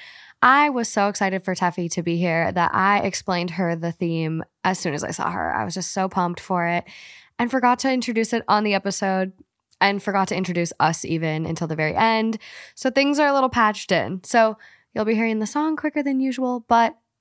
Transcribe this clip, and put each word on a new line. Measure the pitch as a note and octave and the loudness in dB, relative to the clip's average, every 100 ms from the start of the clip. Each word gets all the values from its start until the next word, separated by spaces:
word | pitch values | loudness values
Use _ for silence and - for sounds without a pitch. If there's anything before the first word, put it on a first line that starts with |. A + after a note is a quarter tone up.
| - - - - | -20 -20 -18 0
I | B3 C#4 D4 | 4 4 4
was | B3+ A3+ | 0 -2
so | - G3+ | 0 0
excited | G3+ F#3+ F#3+ | 0 -2 -2
for | F#3 F3+ | -4 -2
Teffy | F3+ E3+ E3+ | -2 -2 -4
to | - | -4
be | E3 E3+ | -2 0
here | F3 E3 E3 | 0 0 0
that | E3+ E3+ | 0 0
I | - F#3+ G3+ | 2 2 2
explained | G3 - - F3 F3 | 0 -4 -4 -2 -2
her | E3 F3 | -2 -2
the | E3+ E3+ | -2 -4
theme | E3+ E3+ E3 D#3+ D#3+ - _ | -4 -2 -2 -2 -4 -8 _
as | - F#3+ | -2 0
soon | E3+ | -2
as | D3 | -4
I | - | -6
saw | D#3 - | -6 -6
her. | F3+ E2 | -4 -4
I | - | -4
was | C#3 | -4
just | F3 F3 | -6 -6
so | - F#3+ | -2 -2
pumped | F#3+ F3 E3+ | 0 -2 -4
for | - F3+ | -4 -2
it | E3+ F3 - - - - - - | 0 -2 -4 -16 -20 -20 -16 -6
and | A#3+ | -2
forgot | C4 A#3+ B3 | 2 2 2
to | C4+ | 2
introduce | B3+ A#3+ A3 A3 | 0 0 -2 0
it | A#3 - | -2 0
on | G#3 | 2
the | G#3+ | 2
episode | G3 G3 F#3+ G3 F#3+ F#3+ - - _ _ - | 0 0 -2 0 0 -2 -6 -20 _ _ 0
and | G3+ G3+ | 2 2
forgot | G3+ G3 F#3+ | 0 0 0
to | F3+ | 0
introduce | F3+ F3 E3+ - | -2 -2 -2 2
us | D#3 E3 | 0 0
even | - D#3+ D#3+ D#3 | -2 -2 -2 -2
until | D#3+ D#3+ D#3+ | -4 -4 -4
the | |
very | D#3 D#3 - | -2 -2 2
end. | A3+ A3 A3+ A3 - - - - | 2 2 0 -4 -10 -20 -20 -4
So | C4 | -2
things | B3+ C#4+ D4 | 2 2 4
are | D4 | 2
a | |
little | C#4 C4 | 4 2
patched | B3 G#3+ G3+ - | 4 2 2 0
in. | E3+ G#2+ F#3 | 0 0 -6
So | - A#3+ A3 G#3+ - _ _ | 0 4 4 2 -14 _ _
you'll | - | -6
be | G#3+ A3 | -2 0
hearing | A3+ A3 | 0 0
the | |
song | G#3+ D4 D#4 | -2 0 0
quicker | D#4 D4+ D4 | 0 -2 -2
than | C#4+ C4+ | -2 0
usual, | C4 B3+ B3+ B3 - | 0 -2 -2 -4 2
but | A#3 A#3 - _ _ | 4 4 0 _ _